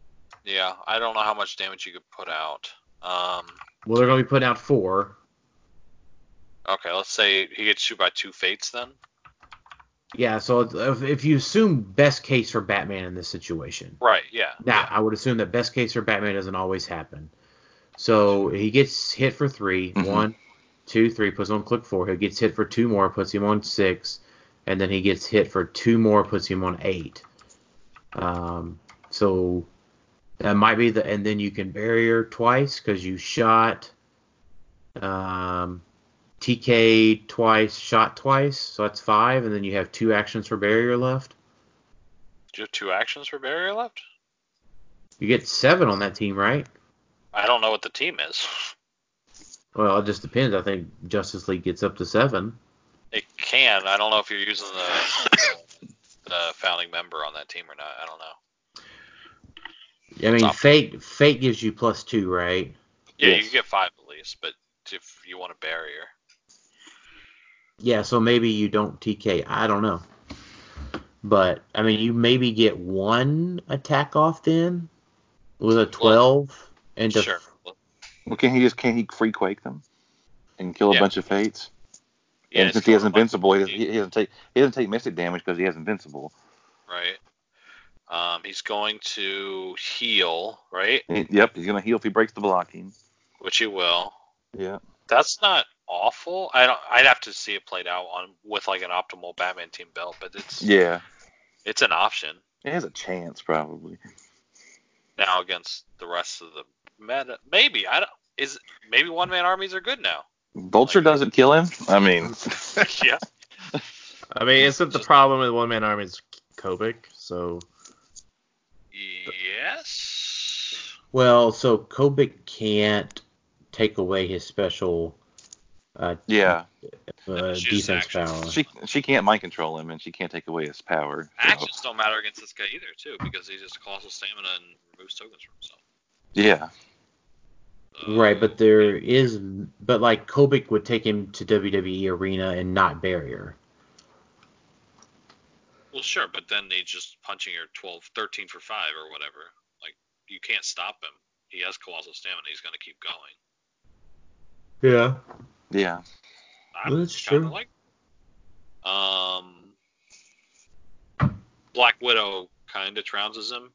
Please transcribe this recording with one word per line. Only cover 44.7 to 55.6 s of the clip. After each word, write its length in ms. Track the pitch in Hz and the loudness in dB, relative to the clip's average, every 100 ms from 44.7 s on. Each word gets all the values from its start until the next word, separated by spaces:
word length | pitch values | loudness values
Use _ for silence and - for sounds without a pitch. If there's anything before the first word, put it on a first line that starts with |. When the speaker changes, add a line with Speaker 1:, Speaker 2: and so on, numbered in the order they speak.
| - - - - - | -20 -20 -20 -20 -6
Speaker 2:
You 100 | 101 | 0
get 180 | 123 - | 0 0
seven 420 | - 135 185 131 | 2 4 4 4
on 100 | 98 | 0
that 140 | 101 | -2
team, 220 | 90 104 98 | -4 -6 0
right? 300 | 101 143 - _ _ _ _ _ _ | 0 0 -6 _ _ _ _ _ _
Speaker 1:
I 120 | 107 107 | -2 2
don't 140 | 120 | 2
know 100 | 110 | 2
what 120 | 107 | -2
the 80 | - | -4
team 280 | - 160 147 156 | -6 -6 -6 -8
is. 180 | - - - - - _ _ _ _ _ - - - _ | -6 -8 -8 -10 -14 _ _ _ _ _ -20 -20 -20 _
Speaker 2:
Well, 240 | - 104 98 | -2 2 2
it 80 | 104 | 0
just 160 | 101 | -6
depends. 320 | - 120 131 | -4 -2 0
I 80 | 95 | 0
think 260 | 95 95 80 - 90 | -2 -6 -8 -16 -6
Justice 380 | 104 92 92 92 | -4 -4 -8 -4
League 160 | 90 | -4
gets 200 | 90 85 | -4 -2
up 140 | 98 - | -4 -4
to 80 | 87 | 0
seven. 520 | 107 135 98 107 - _ _ _ _ - | 2 2 2 -4 -10 _ _ _ _ -8
Speaker 1:
It 120 | 107 - - | -8 -8 -10
can. 500 | - 131 127 98 95 | 0 4 4 2 2
I 100 | 101 | 0
don't 140 | 107 | 2
know 80 | 107 | 0
if 100 | - | 0
you're 100 | 104 | -6
using 260 | 98 101 101 | -6 -6 -8
the, 1160 | 92 90 87 - - - - 605 - | -6 -4 -2 -2 -2 2 2 2 -2